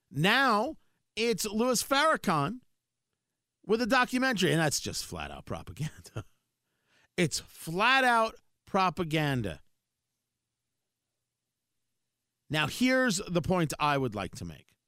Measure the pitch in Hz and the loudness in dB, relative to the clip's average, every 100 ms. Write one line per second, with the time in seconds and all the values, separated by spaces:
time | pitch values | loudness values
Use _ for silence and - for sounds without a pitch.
0 | _ 131 175 240 269 208 254 311 _ _ | _ -2 2 4 4 2 0 -6 _ _
1 | _ - 233 214 220 214 247 240 - 277 | _ -2 0 0 -2 0 0 0 0 0
2 | 311 294 - 160 139 254 - _ _ _ | 2 2 0 0 0 -4 -14 _ _ _
3 | _ _ _ _ _ _ - 226 240 262 | _ _ _ _ _ _ -2 0 2 2
4 | 247 247 262 220 175 151 156 - - 82 | 2 2 0 2 2 2 2 0 -4 -8
5 | - 85 73 71 - 85 - 90 151 - | -8 -8 -10 -12 -12 -12 -12 -8 -8 -8
6 | - - - _ _ _ _ _ _ _ | -14 -14 -14 _ _ _ _ _ _ _
7 | _ - 175 - - - - 170 226 269 | _ -2 -2 -2 -8 -14 -8 0 2 4
8 | 254 233 - - _ _ - 196 185 160 | 4 4 0 -4 _ _ -4 0 0 0
9 | 170 160 151 131 101 76 - _ _ _ | -2 0 0 0 -2 -8 -16 _ _ _
10 | _ _ _ _ _ _ _ _ _ _ | _ _ _ _ _ _ _ _ _ _
11 | _ _ _ _ _ _ _ _ _ _ | _ _ _ _ _ _ _ _ _ _
12 | _ _ _ _ _ 151 143 - 254 262 | _ _ _ _ _ -2 -2 2 2 4
13 | 254 185 - 175 - 185 160 - 147 139 | 2 0 -2 -2 0 0 0 0 0 0
14 | 131 101 92 - 87 73 - _ | -2 -4 -8 -8 -12 -14 -20 _